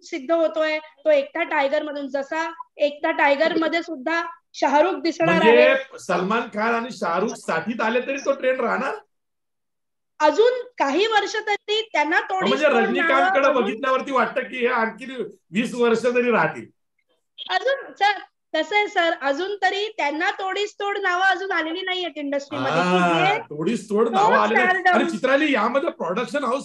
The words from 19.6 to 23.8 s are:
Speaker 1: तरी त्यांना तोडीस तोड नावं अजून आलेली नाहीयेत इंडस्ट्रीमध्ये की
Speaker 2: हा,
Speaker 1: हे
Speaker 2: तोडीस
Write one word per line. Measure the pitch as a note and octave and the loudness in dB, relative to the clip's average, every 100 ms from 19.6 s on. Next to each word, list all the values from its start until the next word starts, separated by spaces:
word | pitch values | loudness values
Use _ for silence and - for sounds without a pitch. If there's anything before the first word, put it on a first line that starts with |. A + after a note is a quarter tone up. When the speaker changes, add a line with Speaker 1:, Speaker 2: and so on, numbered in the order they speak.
Speaker 1:
तरी | F#4+ G4 G#4+ G#4+ | -2 -2 -6 -4
त्यांना | D4 D4+ F#4 | -4 -2 -2
तोडीस | G4+ F#4+ F#4+ G4+ | -2 -4 -4 -6
तोड | - G4+ G4+ | -4 -6 -4
नावं | G4 F4+ | -2 0
अजून | F#4+ F#4 F#4+ | 2 0 -2
आलेली | F4 D#4+ E4+ | -4 -4 -6
नाहीयेत | F#4 F#4 F4 D4 | -4 -4 -6 -6
इंडस्ट्रीमध्ये | C#4+ C#4 C#4 - B2+ | -4 -4 -6 -6 -2
की | D#3+ | 0
Speaker 2:
हा, | F3+ F3+ F3+ E3 D#3 | 2 2 2 2 2
Speaker 1:
हे | A2+ | 0
Speaker 2:
तोडीस | - D3 D#3+ A#3 | -6 -6 -2 -4